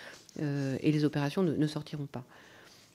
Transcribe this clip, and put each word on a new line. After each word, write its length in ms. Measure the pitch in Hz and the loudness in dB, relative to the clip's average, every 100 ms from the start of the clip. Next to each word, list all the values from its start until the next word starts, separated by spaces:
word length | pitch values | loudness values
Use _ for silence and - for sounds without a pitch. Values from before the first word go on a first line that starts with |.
| - - - - | -16 -18 -18 -4
euh, 360 | 151 143 135 131 | -2 0 0 0
et 100 | - | 2
les 120 | 151 | 4
opérations 400 | 147 151 143 165 | 4 2 0 2
ne, 100 | 180 | 2
ne 140 | 95 151 | 2 0
sortiront 380 | 151 147 151 143 | -2 -8 -8 -8
pas. 180 | 120 127 - - - - - - | -8 -12 -18 -20 -20 -20 -20 -20